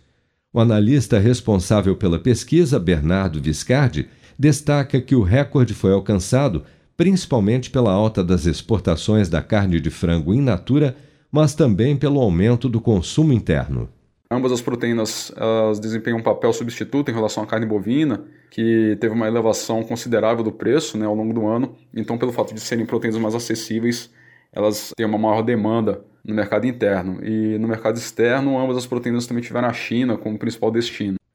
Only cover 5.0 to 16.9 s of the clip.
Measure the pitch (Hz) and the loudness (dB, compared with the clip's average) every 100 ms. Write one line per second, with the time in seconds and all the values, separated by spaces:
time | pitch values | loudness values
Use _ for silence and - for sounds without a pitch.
5 | 180 131 90 127 143 143 117 101 95 98 | 2 2 4 2 2 2 2 2 2 2
6 | 98 101 - 131 143 78 - _ _ - | 2 -2 0 0 2 -2 -8 _ _ 0
7 | 175 185 - 123 101 127 - 135 113 95 | 2 2 2 0 2 0 0 0 2 2
8 | 110 101 87 90 82 73 - 101 95 82 | 2 0 0 2 2 -2 -2 0 0 -2
9 | - 107 87 80 - 107 98 85 76 - | 2 2 2 0 0 0 2 2 0 -2
10 | 87 85 76 123 135 92 101 143 143 - | 0 0 2 2 2 0 0 2 2 -2
11 | - _ _ 147 156 - 123 95 127 139 | -16 _ _ 0 2 4 2 4 2 2
12 | 147 143 113 85 110 120 131 113 117 101 | 2 2 2 4 4 2 0 0 2 0
13 | - - 156 113 92 73 64 64 57 - | 0 2 4 2 2 -2 -2 -6 -8 -14
14 | _ _ _ 123 127 123 - 120 120 117 | _ _ _ -2 0 -2 -4 -2 -2 -2
15 | 107 - - - 110 113 110 104 110 110 | -2 -6 -12 -4 0 2 2 0 -4 -4
16 | 120 113 113 101 117 113 117 - 110 | -2 -2 0 2 0 0 -4 -8 -4